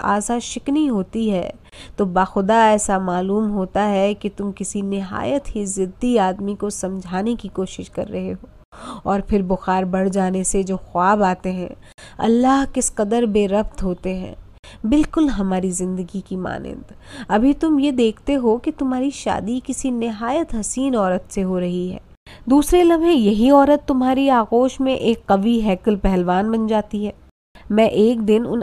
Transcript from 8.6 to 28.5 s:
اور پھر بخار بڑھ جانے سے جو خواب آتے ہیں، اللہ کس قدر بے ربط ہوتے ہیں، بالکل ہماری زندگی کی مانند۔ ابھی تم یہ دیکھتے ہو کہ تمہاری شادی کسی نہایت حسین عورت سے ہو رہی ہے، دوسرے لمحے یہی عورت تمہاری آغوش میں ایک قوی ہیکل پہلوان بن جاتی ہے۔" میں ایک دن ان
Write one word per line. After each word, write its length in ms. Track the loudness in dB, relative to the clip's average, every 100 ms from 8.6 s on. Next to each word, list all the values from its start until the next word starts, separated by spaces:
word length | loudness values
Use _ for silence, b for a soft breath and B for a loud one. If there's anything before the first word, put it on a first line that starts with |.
| _ B B -10
اور 160 | -4 -4
پھر 220 | 0 -2
بخار 420 | 0 -4 -2 -2
بڑھ 260 | 0 -2 -2
جانے 340 | 0 -2 -2
سے 200 | -2 -2
جو 140 | -2 -6
خواب 460 | -6 -2 2 2
آتے 280 | 2 0 -6
ہیں، 180 | -8 -10 -14 B B B B
اللہ 460 | 0 2 4 2 0
کس 220 | -4 -4 -2
قدر 280 | -2 0
بے 240 | 2 0 2
ربط 360 | 0 -2 -4
ہوتے 320 | -4 -4 -6 -8
ہیں، 200 | -10 -14 -20 -20 B B
بالکل 460 | 0 2 2 2 0
ہماری 420 | 0 -2 -2 -2
زندگی 500 | -4 -6 -6 -8 -10
کی 140 | -10 -8
مانند۔ 560 | -8 -10 -12 -14 -18 -20 B -14 -2
ابھی 260 | 2 2
تم 260 | 2 2 2
یہ 120 | 2
دیکھتے 440 | 2 0 0 -2 0
ہو 220 | 2 0
کہ 140 | -2 -4
تمہاری 320 | -4 -2 -4
شادی 500 | -4 -4 -4 -4 -6
کسی 260 | -6 -6 -4
نہایت 640 | -4 -4 -6 -4 -2 -2 -4
حسین 360 | -4 -4 0 0
عورت 380 | 0 -2 -4
سے 100 | -4
ہو 160 | -2 -2
رہی 340 | -2 -4 -6
ہے، 40 | -8 -16 -20 -20 B 2
دوسرے 380 | 4 6 4
لمحے 280 | 6 4 4
یہی 380 | 4 4 4 6
عورت 380 | 6 6 4 2
تمہاری 420 | 0 2 2 2
آغوش 500 | 2 2 2 2 0
میں 140 | -2
ایک 320 | 0 0 -2 2
قوی 360 | 2 2 2
ہیکل 340 | 2 0 0 2
پہلوان 560 | 2 2 2 2 2
بن 160 | 0 0
جاتی 400 | 0 -2 -6 -6
ہے۔" 40 | -8 -20 _ _ -18 B
میں 160 | 4 4
ایک 420 | 6 4 4 2
دن 160 | 2
ان 120 | 2